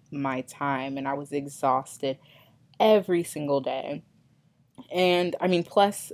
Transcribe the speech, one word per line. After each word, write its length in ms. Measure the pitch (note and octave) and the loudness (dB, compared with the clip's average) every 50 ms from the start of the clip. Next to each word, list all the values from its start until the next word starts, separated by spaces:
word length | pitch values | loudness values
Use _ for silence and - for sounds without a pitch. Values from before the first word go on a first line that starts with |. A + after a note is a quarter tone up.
| _ _ | _ _
my 320 | - C#3+ C#3 C3+ C3 C3 B2+ | -8 -6 -4 -4 -4 -4 -6
time. 560 | - - - D3 C#3+ C#3 C3 C3 C#3 C3+ C#3 | -10 -8 -6 -4 -2 -2 -2 -4 -6 -6 -6
And 100 | C3+ C#3 | -4 -4
I 60 | C#3 | -4
was 180 | C#3+ D3 C#3 C#3+ | -6 -6 -6 -6
exhausted 880 | D3 C#3 C#3+ C#3 - - C3+ B2+ C3 C3+ - - - - C3+ C3+ - _ _ - - - _ _ _ _ _ _ - | -6 -6 -8 -6 -2 2 2 2 2 0 -4 -8 -6 -4 -4 -4 -6 _ _ -20 -20 -20 _ _ _ _ _ _ 2
every 440 | - A3 G#3+ G#3 F#3+ - F3+ E3+ E3+ | 4 6 6 6 4 2 0 0 0
single 360 | - - D3+ D3+ C#3+ C#3+ C#3 C3+ | -2 -6 -6 -2 0 0 0 0
day. 400 | C3 B2+ C3 - - C#3+ D3+ D#3 _ _ _ _ _ _ _ _ _ _ _ _ _ _ - - - - | -2 -4 -4 -6 -8 -8 -10 -12 _ _ _ _ _ _ _ _ _ _ _ _ _ _ -20 -16 -6 -2
And, 420 | F3+ F#3 F3+ F3 F3 F3+ F3+ E3+ - | 2 2 4 4 2 2 0 -2 -2
I 60 | - | 0
mean, 180 | F3+ F#3 E3+ E3+ | 2 2 0 0
plus, 480 | - - G#3 G3+ G3+ G3+ - - - | 0 2 4 4 4 2 -2 -10 -12